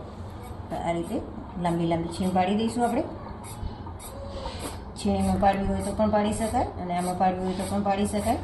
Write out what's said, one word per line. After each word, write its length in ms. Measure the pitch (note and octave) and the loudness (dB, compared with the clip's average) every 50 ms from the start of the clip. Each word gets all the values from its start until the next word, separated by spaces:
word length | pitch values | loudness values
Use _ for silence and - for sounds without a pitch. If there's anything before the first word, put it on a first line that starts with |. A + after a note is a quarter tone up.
| - - - - - - - - - - - - - - | -10 -12 -12 -12 -12 -12 -12 -12 -12 -12 -10 -10 -8 -8
તો 60 | E3 | -6
આ 160 | - - E3+ | -2 0 0
રીતે 280 | E3+ E3+ E3+ F#3 A3+ D#4 - - - D4+ - - - F3+ | 0 0 0 -2 -2 -4 -4 -6 -10 -10 -10 -8 -6 -2
લાંબી 240 | F3 E3+ E3+ E3+ E3+ | 0 2 2 2 4
લાંબી 220 | E3 E3+ E3 E3+ - | 2 2 2 0 -2
છીણ 200 | - - F#3+ F#3 | -2 0 0 2
પાડી 260 | F3+ F#3 F3+ F#3+ G#3 | 4 4 4 4 4
દઈશું 300 | G#3+ A3+ A3+ - A#3+ A#3+ | 2 2 2 2 2 2
આપણે. 200 | G#3+ A3+ C#4+ - - - - - - - - - - - - - - - - - - - - - - - - - - - - - - - - - - - - - - - | 2 2 0 0 -2 -6 -10 -10 -10 -10 -10 -10 -10 -8 -6 -6 -6 -6 -8 -10 -10 -10 -12 -12 -12 -12 -10 -10 -8 -8 -8 -8 -8 -8 -6 -8 -8 -8 -8 -10 -10 -10
છીણીમાં 440 | - - G3+ G3 F#3+ F#3+ F#3+ F#3+ F#3+ | -2 0 2 2 4 4 4 4 6
પાડવી 260 | G3+ G3 G3 G3 G3 | 6 6 6 4 2
હોય 160 | G3 G3 F#3+ | 2 0 0
તો 100 | G3 G3+ | 0 -2
પણ 180 | G3+ G#3+ G#3+ G#3 | 2 2 4 4
પાડી 220 | G#3+ G#3 G#3 G#3+ | 4 4 4 2
શકાય 320 | G#3 - A3+ G#3+ A#3+ B3+ D#4+ | 2 0 -2 0 2 0 0
અને 340 | - - - F3+ F3+ F3 F3+ | 0 -4 -6 -4 -2 -2 -2
આમાં 200 | F3+ F3+ F3+ F#3 | 0 -2 2 4
પાડવી 260 | F#3+ F#3 F3+ F3+ F#3 | 4 4 4 2 -2
હોય 80 | F#3 | -2
તો 100 | F#3 G3 F#3+ - | -2 -2 -2 -2
પણ 120 | G3 G3+ | 0 0
પાડી 240 | G3+ G3+ G3 G3 G#3 | 2 2 2 2 0
શકાય. 320 | G3+ - G#3 - A3+ C4 - | 0 0 0 2 2 0 0